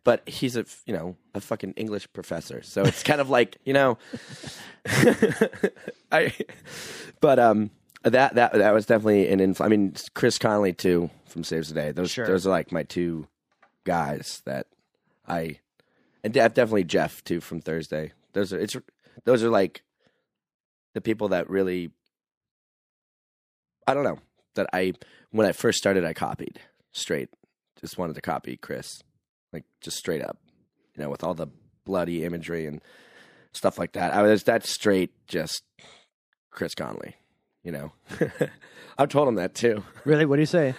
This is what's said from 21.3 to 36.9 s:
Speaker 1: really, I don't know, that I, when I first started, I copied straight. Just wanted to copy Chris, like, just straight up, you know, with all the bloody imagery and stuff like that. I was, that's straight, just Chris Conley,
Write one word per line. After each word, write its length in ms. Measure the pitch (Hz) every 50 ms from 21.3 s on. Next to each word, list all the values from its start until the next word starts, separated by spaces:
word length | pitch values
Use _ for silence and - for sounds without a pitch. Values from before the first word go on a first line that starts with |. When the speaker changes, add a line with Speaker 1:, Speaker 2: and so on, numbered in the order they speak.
| 92 87 82 -
Speaker 1:
really, 420 | 92 95 95 92 90 90 87 76 _ _ _ _ _ _ _ _ _ _ _ _ _ _ _ _ _ _ _ _ _ _ _ _ _ _ _ _ _ _ _ _ _ _ _ _ _ _ -
I 80 | - 135
don't 100 | 143 143
know, 140 | 101 76 - _ _ _ _ _ _ -
that 140 | 104 95 -
I, 200 | - 92 92 92 87 - - _ _ _ _ _
when 160 | - 110 107
I 60 | 92
first 260 | - - - 117 98 -
started, 260 | - 101 98 95 85
I 80 | 80
copied 480 | 80 - 82 62 - - - - - - - _ _ _ _ _
straight. 380 | - - - - 85 71 64 - _ _ _ _ _ _ _ _ _ -
Just 180 | - 82 - -
wanted 160 | 90 82 73
to 60 | -
copy 360 | - - 78 - - - 64 -
Chris, 440 | - - 69 - - - - - _ _ _ _ _ _ _ _ _ _
like, 120 | - 80 - _ _ _
just 160 | - 82 -
straight 260 | - - 92 82 71
up, 140 | - - - _ _ _ _ _ _ _ _ _ _ _ _
you 80 | -
know, 60 | 73 73
with 140 | 71 - 80
all 100 | 85 90
the 140 | 80 78 71 - _ _ _ _ _ -
bloody 380 | 92 95 90 85 85 85 82 80
imagery 420 | 87 87 85 80 - 85 82 80
and 140 | 76 73 78 _ _ _ _ _ _ _ - - _ _ _ _ _
stuff 260 | - - - 95 - -
like 140 | 87 -
that. 200 | - 95 90 82
I 100 | - 101
was, 200 | 104 104 107 95
that's 260 | - - 117 110 - -
straight, 400 | - - - 107 98 92 90 - _ _ _
just 360 | - - 85 78 80 - - _ _ _ _ - - - _ _ _ _ _ _ _ _ _ _ _
Chris 240 | - - 85 80 -
Conley, 420 | - 78 57